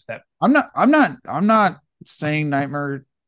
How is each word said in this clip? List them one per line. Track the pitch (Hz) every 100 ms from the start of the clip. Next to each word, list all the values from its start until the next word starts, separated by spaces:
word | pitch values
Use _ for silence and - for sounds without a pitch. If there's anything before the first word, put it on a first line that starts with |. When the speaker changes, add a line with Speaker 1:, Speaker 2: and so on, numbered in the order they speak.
| -
Speaker 1:
that | 113 _ _
Speaker 2:
I'm | 190
not, | 294 - -
I'm | 220
not, | 311 196 131 -
I'm | 139 208
not | 220 196 - _ _ -
saying | - 151 151 151
Nightmare | 139 139 147 143 139 - _